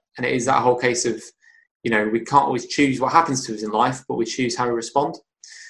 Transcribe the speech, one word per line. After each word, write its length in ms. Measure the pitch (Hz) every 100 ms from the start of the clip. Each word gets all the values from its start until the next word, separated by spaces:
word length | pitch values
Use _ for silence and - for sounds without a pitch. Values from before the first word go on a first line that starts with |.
| _ -
And 100 | 127
it 80 |
is 120 | 131 123
that 160 | 135
whole 140 | 123 120
case 260 | 123 117
of, 180 | 120 110 - _ _ _ _ _
you 80 | 117
know, 180 | 110 107
we 120 | 113
can't 240 | - 139
always 220 | 139 127 -
choose 340 | - 143 120
what 120 | 127
happens 320 | 165 165 135 -
to 80 |
us 80 | 107
in 80 | 107
life, 340 | 107 131 131 -
but 80 | 117
we 80 |
choose 320 | 113 - 123 120
how 120 | 123
we 60 |
respond. 420 | 117 113 139 165 - _ _ - -